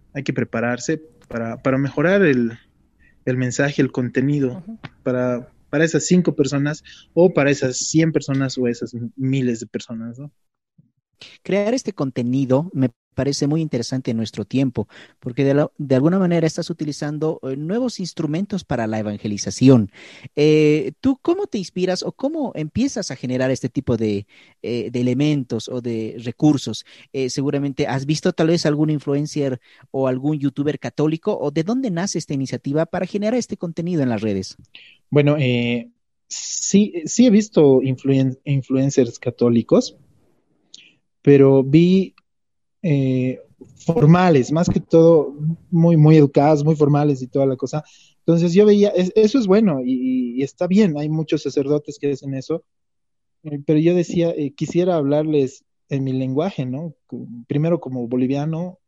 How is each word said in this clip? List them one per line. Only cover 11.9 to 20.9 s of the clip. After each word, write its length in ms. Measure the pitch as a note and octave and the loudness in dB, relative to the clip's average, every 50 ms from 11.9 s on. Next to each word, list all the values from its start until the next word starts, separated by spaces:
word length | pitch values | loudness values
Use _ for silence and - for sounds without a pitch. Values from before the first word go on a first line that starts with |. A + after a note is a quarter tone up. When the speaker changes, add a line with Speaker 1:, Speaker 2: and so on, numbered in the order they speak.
| G3 | -6
Speaker 3:
contenido 760 | - - C3 - - - A#2+ B2+ C3+ C#3 B2 B2+ C3+ E3 F#3 - | -4 -6 -4 -4 -4 -4 -2 -2 -2 0 2 2 0 0 -2 -2
me 180 | C#3+ C3 B2 - _ _ _ _ | -2 -2 -2 -2 _ _ _ _
parece 320 | - C3 C#3 C#3+ - D3+ C#3+ | -4 -4 -2 -2 -2 -2 -2
muy 140 | D3+ E3 | 0 -2
interesante 500 | D#3+ D#3 - D#3+ D3+ - - C3 B2+ - | -2 -4 -4 -6 -6 -4 -6 -6 -4 -4
en 60 | A#2 A2+ | -4 -4
nuestro 280 | A2+ - - - G2+ | -4 -6 -6 -10 -8
tiempo, 420 | - - B2+ C#3 C3 - A2 G#2+ - - - - - _ _ | -4 -2 0 0 0 -2 -4 -6 -8 -10 -20 -20 -20 _ _
porque 240 | - C3 A#2 C#3 C#3 | -12 -8 -4 0 0
de 120 | C#3 C#3+ | 2 2
la, 160 | C#3+ D3+ - _ - | 2 0 -2 _ -6
de 160 | D3+ C3 C3+ | -2 0 2
alguna 240 | B2+ C3+ E3 F3+ G3 | 2 2 2 2 2
manera 260 | F#3+ F3 F3 E3 D#3+ | 2 2 2 2 0
estás 240 | D#3 - - E3 - | 0 -2 -4 -8 -8
utilizando, 680 | E3+ - D#3 D3 C#3 - D#3 D3 D3+ D3+ D#3 D#3 E3 - | -8 -8 -6 -8 -6 -6 -6 -8 -6 -4 -4 -4 -4 -6
eh, 140 | - C3 C3+ | -8 -8 -8
nuevos 440 | C#3 D3+ D#3+ G3 A#3+ C4 A#3+ - - | -8 -6 -6 -4 -4 -4 -4 -6 -6
instrumentos 640 | F#3 E3 - - D#3+ D3 D3+ E3+ G3+ - - F#3 - | -10 -10 -8 -6 -6 -4 -4 -4 -4 -4 -6 -8 -6
para 220 | - C#3+ A#2 A2+ | -6 -4 -4 -4
la 140 | A2 A2 A2 | -4 -4 -4
evangelización. 920 | G#2+ G#2 G#2 G#2 - A2 G#2 G2+ - - - - B2 C3 C3+ A#2+ G#2 F#2+ - - - - - - - - - | -4 -6 -6 -6 -6 -6 -6 -6 -6 -8 -2 4 6 8 8 8 6 0 -6 -14 -20 -20 -20 -20 -20 -10 -2
Eh, 560 | - D3 D#3 D3+ D#3 D#3 D3+ D3+ D#3 - - | 0 2 4 4 4 4 4 2 2 0 -4